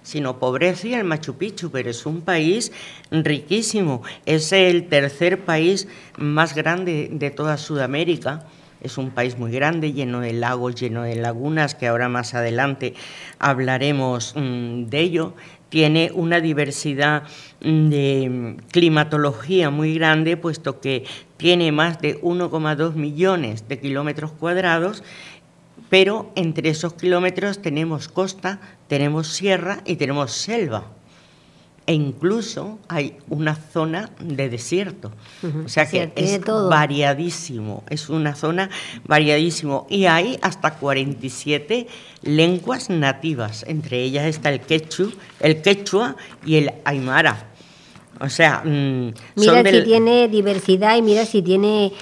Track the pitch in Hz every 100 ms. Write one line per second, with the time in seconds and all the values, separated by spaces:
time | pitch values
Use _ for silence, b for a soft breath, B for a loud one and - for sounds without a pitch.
0 | - 151 135 120 127 131 175 - 226 247
1 | 185 156 - 120 208 - 170 131 117 117
2 | 151 165 170 170 156 214 - B B B
3 | B 160 151 143 - 208 220 214 165 123
4 | B B - 160 156 190 185 175 175 143
5 | 139 - 175 185 175 160 165 196 - B
6 | B - 147 151 165 151 156 175 180 151
7 | - 151 143 139 151 147 - 147 127 143
8 | 170 156 131 156 - b b b 127 -
9 | 131 120 123 117 117 127 147 170 151 139
10 | 127 123 120 117 120 123 123 120 123 117
11 | 120 117 117 117 143 156 147 - 120 117
12 | 123 123 117 120 117 120 139 135 127 B
13 | B B B B 143 127 131 131 139 143
14 | 131 123 - 147 135 123 120 120 117 143
15 | 175 165 175 - B B _ 156 151 160
16 | 160 - 165 175 160 147 139 135 151 135
17 | 147 151 151 B B B - 156 156 143
18 | 139 135 127 127 117 - - 175 170 151
19 | 151 151 143 - 135 185 151 147 156 160
20 | 160 156 156 170 170 156 143 131 139 127
21 | B B B - 165 175 165 147 170 160
22 | 147 - 175 180 170 160 151 151 165 160
23 | 147 147 185 180 117 107 107 123 139 135
24 | 147 147 156 156 165 180 180 165 180 208
25 | B B B B _ _ _ - - 185
26 | 190 220 - 190 170 156 156 156 170 170
27 | 180 175 185 180 202 202 175 147 160 151
28 | - 180 190 190 185 196 B B - 143
29 | 143 156 156 - 196 180 175 214 - 165
30 | 135 143 127 - - 233 160 107 - -
31 | b b b b b b b b - 156
32 | 139 123 175 226 - 143 180 220 - 165
33 | 139 - - 151 156 151 - 165 160 170
34 | 214 - 170 135 135 117 - 180 190 -
35 | 104 - B B 175 151 160 160 151 185
36 | 165 - 185 202 202 220 185 156 147 143
37 | 143 139 170 160 - 117 107 98 - 151
38 | - 160 151 139 156 175 190 B B 120
39 | - 151 151 151 165 160 151 139 - 196
40 | 180 165 208 262 190 - 156 156 139 135
41 | 135 110 131 - 151 147 147 240 240 B
42 | B B 151 151 165 180 226 262 - 170
43 | 139 135 165 131 107 110 - 156 - 123
44 | 131 143 156 156 151 131 - 160 156 -
45 | 202 - B B 151 156 196 202 202 190
46 | 247 247 B B - 156 143 - 139 139
47 | 131 139 156 104 - b b b b b
48 | b - 139 - 160 131 156 147 139 127
49 | 120 113 B 202 214 240 226 - 226 226
50 | 226 240 233 214 202 190 - 185 214 233
51 | 220 214 220 214 175 190 208 214 196 196